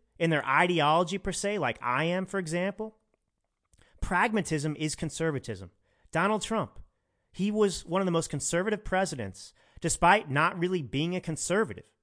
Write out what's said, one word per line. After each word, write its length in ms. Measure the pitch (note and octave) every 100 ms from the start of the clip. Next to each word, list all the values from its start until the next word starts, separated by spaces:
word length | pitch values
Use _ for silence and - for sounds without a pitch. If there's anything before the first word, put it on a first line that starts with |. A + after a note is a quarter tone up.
| _ -
in 100 | E3
their 160 | D3+ C3+
ideology 720 | C#3+ F3+ E3+ D3 E3 E3 G3
per 140 | G3+
se, 260 | - G3+ G#3
like 200 | B2+ A2+
I 220 | B2 B2+
am, 220 | E3 F3+ F#3
for 120 | G3
example. 560 | E3 F3 F#3+ G3+ A3 - _ _ _ _ _ _ _ _ _ _
Pragmatism 760 | - F3+ A3+ G#3+ - D#3 D#3 D3
is 160 | D#3
conservatism. 760 | - D#3+ - E3 C#3 - F#2+ F#2+ - _ _ _
Donald 300 | D#3+ G3 G#3+
Trump, 360 | - A3 B2+ - - _ _ _ _
he 180 | - G3+
was 360 | G#3+ G#3 - -
one 160 | F#3
of 40 | F#3
the 60 |
most 180 | E3 -
conservative 540 | C#3+ - E3+ G#3 G#3
presidents, 680 | - F#3 F#3+ C3+ G2 - - _ _ -
despite 500 | B2 - F3 G#3 D3
not 280 | C#3 E3+ G3
really 240 | F3+ F#3
being 340 | B2+ C3+ E3 F3+
a 40 |
conservative, 640 | E3 D3+ - G3 F3 F2+ - _